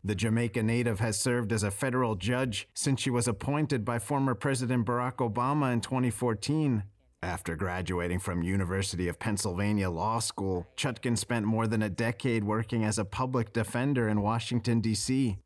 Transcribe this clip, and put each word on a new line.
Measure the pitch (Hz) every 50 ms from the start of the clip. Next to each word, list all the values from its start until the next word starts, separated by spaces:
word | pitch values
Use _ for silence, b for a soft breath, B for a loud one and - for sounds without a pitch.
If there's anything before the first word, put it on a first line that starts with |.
| -
The | 101 107
Jamaica | 92 110 113 110 117 120 113 - 123 110
native | 110 117 120 120 120 107 92
has | 120 113 104 -
served | - 131 120 120 117 101 113
as | 107
a | 101 101
federal | 98 - - 131 123 127 127 113 110
judge | 92 90 110 123 127 135 127 104 - - _ _
since | - - 143 135 123
she | - 139
was | 120 120 113
appointed | 123 110 - - - 143 151 151 - 147 120 101
by | 123 120 120
former | - - 147 139 135 135 123
President | - - 143 135 123 127 117 127 123 110
Barack | 113 120 123 123 131 123
Obama | - 131 113 101 120 123 131 147 151 139 131
in | 123 117
twenty | 113 - 131 127 127 123
fourteen. | 113 - 123 120 110 - - - 147 156 156 143 123 107 101 - _ _ _ _ _ _
After | 85 90 87 - - - 82
graduating | 78 101 90 87 92 90 87 92 87 87 87 87
from | 90 - - 87 87
University | 85 90 95 101 95 85 95 95 98 - - 85 92
of | 87 82 -
Pennsylvania | - 117 104 95 - 104 87 90 101 104 107 104 95 92
Law | 85 80 92 110 113
School, | 117 117 - - - 98 95 92 87 82 - -
Chutkin | - - 139 117 - - 127 120
spent | 104 - - 123 117 101
more | 107 110 110 113
than | 110 113 107 107
a | 107
decade | 92 - 117 117 120 - - 131 117 113 101
working | 104 107 113 113 - 120 113 110
as | 107 104
a | 113 104
public | 101 - - 131 131 127 127 113 - -
defender | 117 110 - - 120 127 143 143 127 117 107
in | 107 104 101
Washington, | 104 113 117 113 - 123 117 - 120 117 117
D | 110 113 107
C. | 104 - - 131 131 135 117 95 - -